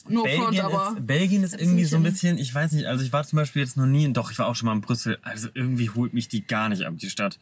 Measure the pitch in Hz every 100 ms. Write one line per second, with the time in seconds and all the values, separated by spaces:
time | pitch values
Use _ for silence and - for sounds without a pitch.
0 | - 226 220 - 226 185 190 190 202 220
1 | 117 143 190 202 185 - 170 180 160 160
2 | 165 - 175 170 131 135 160 151 - 127
3 | 131 143 147 151 147 147 131 - 131 139
4 | 151 120 113 - 117 120 117 107 - 120
5 | 113 - - 113 117 131 127 123 113 110
6 | 123 120 - 113 - 110 107 98 98 82
7 | - - - -